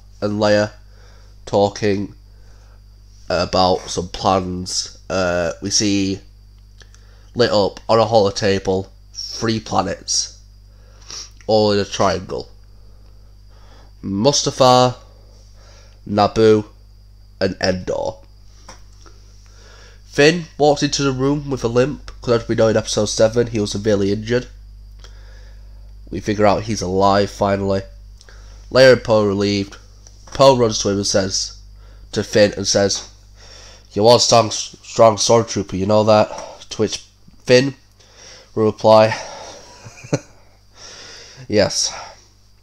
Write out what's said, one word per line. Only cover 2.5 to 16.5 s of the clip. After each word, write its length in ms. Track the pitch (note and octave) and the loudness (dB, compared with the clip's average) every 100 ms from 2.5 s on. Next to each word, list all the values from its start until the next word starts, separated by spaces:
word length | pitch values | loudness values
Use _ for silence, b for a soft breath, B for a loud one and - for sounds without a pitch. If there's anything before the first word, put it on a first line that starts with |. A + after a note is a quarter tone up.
| b b b - - - - - | b b b -20 -20 -20 -20 -6
about 600 | F2 F2+ F#2+ F#2 F#2 - | -4 -2 0 2 0 -4
some 180 | - F2 | -8 -8
plans. 880 | - G#2+ F#2+ F#2 F2+ F#2 - - - - | -4 0 0 -2 -8 -8 -8 -10 -16 -8
Uh, 440 | F#2 F2+ F2 E2+ - | -4 -2 -2 -4 -6
we 80 | G2 | -6
see 500 | - G#2+ G2 F#2+ F#2+ - - - - - - b b b b b A#2+ | -2 -2 -2 -2 -6 -12 -20 -20 -20 -20 -20 b b b b b -2
lit 160 | A2+ | 0
up 260 | G#2+ F#2+ - - | 2 0 -4 0
on 120 | A2+ | 2
a 60 | G#2+ | 4
hollow 240 | A2+ G2 | 2 2
table, 640 | - G#2 G2 F#2+ F#2+ F#2+ - - | -2 -2 -2 -2 -4 -6 -18 -20
three 480 | - - - A2+ A2 | -18 -16 -6 -4 -4
planets, 800 | - G2 F#2+ - - - - - - - - B B B B B B B - | -4 -4 -4 -10 -6 -6 -8 -16 -20 -20 -20 B B B B B B B 0
all 240 | A2 G#2+ | 2 2
in 60 | G2+ | 0
a 60 | |
triangle. 640 | F#2+ - G2+ F2 F#2+ C2 - - - - - - - - - - - b b b b - | -4 -2 -2 -2 -6 -12 -12 -20 -20 -20 -20 -20 -20 -20 -20 -20 -20 b b b b -14
Mustafar, 920 | G2+ G2 B2+ C#3+ C#3+ - B2+ B2+ B2+ A#2+ - - - b b b b b b b - | -8 0 0 0 -4 2 4 6 4 -2 -16 -20 -20 b b b b b b b -4
Naboo, 560 | G#2 G2+ A2+ A2 | 0 2 4 4